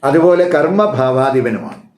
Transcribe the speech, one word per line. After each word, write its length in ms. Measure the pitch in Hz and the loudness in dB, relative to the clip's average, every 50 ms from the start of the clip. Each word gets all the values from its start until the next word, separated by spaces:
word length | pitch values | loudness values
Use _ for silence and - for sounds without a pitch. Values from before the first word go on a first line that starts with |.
| - 135 | -2 0
അതുപോലെ 360 | 143 165 160 180 175 175 180 175 - | 0 2 4 4 4 2 2 0 0
കർമ്മഭാവാധിപനുമാണ്. 1300 | 151 147 160 185 202 214 208 127 123 131 131 127 131 131 131 131 131 117 120 110 101 82 - - - - _ _ | 0 0 0 0 0 0 0 0 -2 -2 0 0 0 0 0 0 0 -2 -2 -4 -6 -8 -12 -16 -18 -20 _ _